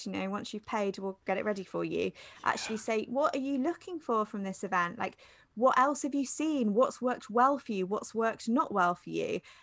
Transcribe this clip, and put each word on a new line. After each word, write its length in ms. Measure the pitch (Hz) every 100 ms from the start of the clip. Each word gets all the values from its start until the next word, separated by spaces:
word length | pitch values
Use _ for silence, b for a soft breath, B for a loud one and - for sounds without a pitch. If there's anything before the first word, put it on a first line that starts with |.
You 60 | 202
know, 180 | 190 190
once 240 | 208 214
you've 140 | 214 -
paid, 320 | 220 202 190
we'll 220 | 190 190
get 140 | - 190
it 60 |
ready 180 | 214 196
for 220 | 180 170
you." 260 | 165 170 185 - B B
Actually 360 | - - - 220
say, 260 | - 220 -
"What 280 | 254 311 277
are 20 |
you 200 | 269 277
looking 420 | 285 339 - 339
for 240 | - 220 214
from 160 | 214
this 220 | 196 185
event? 340 | 190 185 175 -
Like, 200 | - - B B B -
what 220 | 254 -
else 240 | 269 285
have 140 | 285 277
you 80 | 254
seen? 480 | - 311 294 214
What's 260 | 202 262 -
worked 300 | 247 240 -
well 280 | 220 254 277
for 120 | -
you? 160 | 196 185
What's 260 | 208 -
worked 360 | 214 226 - -
not 240 | 247 -
well 220 | 202 175 175
for 140 | 170
you?" 300 | 165 - 175 B B